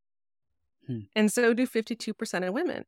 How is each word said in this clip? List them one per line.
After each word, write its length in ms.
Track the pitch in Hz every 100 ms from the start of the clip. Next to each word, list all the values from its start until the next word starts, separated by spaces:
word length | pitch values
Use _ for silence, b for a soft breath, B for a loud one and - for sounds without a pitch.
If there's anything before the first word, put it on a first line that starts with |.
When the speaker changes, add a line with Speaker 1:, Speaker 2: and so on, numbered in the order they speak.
| _ _ _ _ _ _ _ _ -
Speaker 1:
Hmm. 120 | 120 101 -
Speaker 2:
And 160 | 214
so 220 | 247 233
do 140 | 233 254
fifty-two 460 | 226 220 233 - 214
percent 300 | 220 180 185
of 80 |
women. 320 | 214 349 -